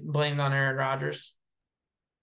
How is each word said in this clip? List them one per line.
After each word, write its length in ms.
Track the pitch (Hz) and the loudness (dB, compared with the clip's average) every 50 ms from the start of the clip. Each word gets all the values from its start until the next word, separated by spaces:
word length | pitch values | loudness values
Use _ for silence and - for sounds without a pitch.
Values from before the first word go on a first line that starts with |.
| - | -6
blamed 360 | 156 147 147 147 147 147 143 | -2 0 2 2 2 2 0
on 120 | 139 139 | 0 2
Aaron 240 | 139 139 135 135 131 | 2 2 2 2 2
Rodgers? 580 | 135 135 131 135 139 143 147 147 - - - - _ _ _ _ _ _ _ _ _ _ _ _ _ _ _ _ _ | 0 0 0 0 -2 -2 -4 -4 -4 -6 -8 -10 _ _ _ _ _ _ _ _ _ _ _ _ _ _ _ _ _